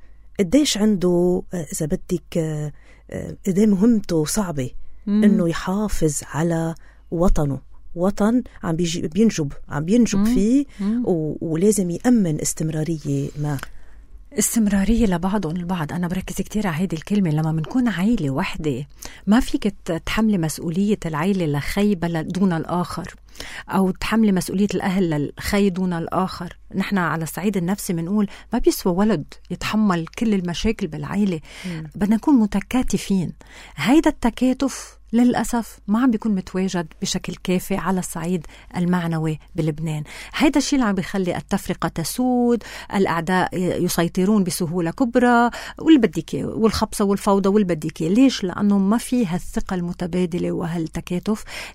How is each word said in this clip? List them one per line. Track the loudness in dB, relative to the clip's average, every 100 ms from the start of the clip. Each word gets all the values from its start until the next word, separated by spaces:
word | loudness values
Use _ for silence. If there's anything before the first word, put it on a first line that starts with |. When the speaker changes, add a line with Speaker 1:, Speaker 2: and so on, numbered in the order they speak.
| -20 -20 -14 -2
Speaker 1:
قديش | 2 4 2 2
عنده، | 2 2 2 2 2 0 -4
آه، | -8 -8
إذا | -6 -4
بدك، | -4 -4 -6 -4 -4
آه، | -4 -4 -6 -10 -20 -20 -14
آه، | -10 -10 -6 -2
قد | 2
إيه | 4
مهمته | 6 4 4 2 0
صعبة | 0 -2 -2 -4 -6 -6 -10 -8 -2
Speaker 2:
مم. | 4
Speaker 1:
إنه | 6 6 2
يحافظ | 0 -2 -2 -2 0 0 0 -6
على | -2 0 0 -2 -6 -14 -20 -8
وطنه، | 2 4 4 2 -2 -8 -18 -12
وطن | -2 -2 2 2 2 -2 -8
عم | -4 -2
بيجي، | -2 -2 -4
بينجب، | 2 2 2 -4 -6 -8
عم | -6
بينجب | 2 4 4 2
Speaker 2:
مم. |
Speaker 1:
فيه | 2 2 4 2 0 -4
Speaker 2:
مم. | -2 0 0
Speaker 1:
و-، | 0 -2 -4
ولازم | -4 2 2 2 0
يأمن | 0 2 4 4 0
استمرارية | -4 -4 -4 -2 -4 -4 -2 -4 -4 -4
ما. | -4 -4 -8 -14 -14 -18 -20 -20 -10 -4
Speaker 2:
استمرارية | 0 2 2 2 2 4 4
لبعضهم | 2 0 -2 -2 -6
البعض. | -4 -4 -4
أنا | -4 -2
بركز | -4 -6
كتير | -6 -4 -2 -2
على | -2
هيدي | -2 -4
الكلمة. | 0 2 2
لما | 2 0
منكون | -2 -2 0 0
عيلة | 2 2 2 0
وحدة، | -2 -4 -2 -2 -2 -6 -12 -16 -8 2
ما | 4
فيك | 4 0 -2 -4
ت-، | -6
تحملي | -6 -4 0 2 2
مسؤولية | 0 -2 -4 0 0 0 -2
العيلة | -2 0 2 0
لخي | 0 -2 0 2
بل | 2 0 -2 -2
دون | 0 2
الآخر، | 2 -2 -2 -2 -6 -10 -14 -20 -16 -14 -14 -4
أو | 0 0
تحملي | 0 0 2 4
مسؤولية | 2 0 0 0
الأهل | 0 0 0 0
للخي | 0 -2 -6 -2 2 2
دون | 2 -2
الآخر. | -2 -2 -2 -2 -4 -12 -14 -8
نحن | -4 0 0
على | 0 -2
الصعيد | -4 -4 -2 0
النفسي | -2 -2 -2
منقول | -4 0 0 0 -4 -6
ما | 2
بيسوى | 2 2 0
ولد | 2 2 2 -2 -14 -12
يتحمل | -8 -2 2 2 2 -2
كل | -4 0
المشاكل | 0 -2 -2 -2 -2 -4
بالعيلة. | -6 -6 0 0 -2 -8 -14 -10
Speaker 1:
مم. | -10 -10
Speaker 2:
بدنا | -4 0 2
نكون | 4
متكاتفين. | 4 4 0 0 0 0 -2 0 0 -2 -8 -20 -20 -18 -4
هيدا | 4 6 4
التكاتف | 2 0 2 0 2 -2 -4 -14 -20 -2
للأسف | 4 4 4 0 -2 -4 -10 -2
ما | 2
عم | 4
بيكون | 2 0
متواجد | -2 -2 -2 -2 -2 -6 -8
بشكل | -6 -4 -6 -8
كافي | -2 -2 0 -4
على | 0 -2
الصعيد | -2 -6 -4 -4 -6 -20 -10 -2
المعنوي | 0 2 0 -2 -2 -4 -8
بلبنان. | -4 -2 -2 -6 -6 -8 -14 -10 0
هيدا | 2 2
الشيء | 0 0
اللي | 2
عم |
بيخلي | 0 -2 -2 -2 -4
التفرقة | -2 -4 -2 -4 -4
تسود، | -4 -6 -2 0 2 2 2 -2 -16 -4
الأعداء | 0 2 0 0 0 2 0
ي-، | -2 0
يسيطرون | 0 0 -2 2 2 4
بسهولة | 2 -2 -4 -2 -4
كبرى، | 0 2 4 6 4 2 -2 -14 -4
واللي | 4 4
بدك | 4 0 -4
إياه، | -4 -4
والخبصة | 2 2 2 -4 0
والفوضى | 0 2 2 2 4
واللي | 2 2
بدك | 0 -4 -4
إياه. | 2
ليش؟ | 6 6 4
لأنه | -4 0 2 4
ما | 4 0
في | 0 -2 0
هالثقة | -2 -4 -6 -4
المتبادلة | -4 -4 -6 -4 -2 -2 -2 -2
وهالتكاتف | -4 -4 -4 -4 -8 -6 -4 -2 -4 -6 -14 -12